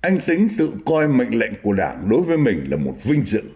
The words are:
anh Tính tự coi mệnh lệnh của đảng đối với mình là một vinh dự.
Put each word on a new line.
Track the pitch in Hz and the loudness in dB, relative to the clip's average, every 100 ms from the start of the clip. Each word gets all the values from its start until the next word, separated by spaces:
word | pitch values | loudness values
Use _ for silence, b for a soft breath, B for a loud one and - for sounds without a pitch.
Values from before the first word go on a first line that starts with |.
anh | 175 190 | 0 0
Tính | 160 165 220 208 | 0 2 2 2
tự | 156 101 - | -2 -2 -2
coi | 156 151 | 0 2
mệnh | 135 120 113 | 2 2 -2
lệnh | 113 104 | -2 -4
của | 101 | -2
đảng | 98 78 80 92 | 0 -2 -4 0
đối | 120 | 2
với | 170 165 | 2 2
mình | 135 85 67 | 2 0 -2
là | 73 | -4
một | 69 65 | -4 -6
vinh | 110 151 | -2 0
dự. | 101 107 - | 0 -4 -4